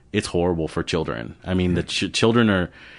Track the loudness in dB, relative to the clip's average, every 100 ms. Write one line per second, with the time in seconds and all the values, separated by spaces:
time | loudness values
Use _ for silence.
0 | _ -4 -2 0 0 0 -2 -4 -4 -2
1 | -4 -6 -10 -12 -4 0 2 0 -2 -4
2 | -4 2 4 4 4 2 0 -6 -20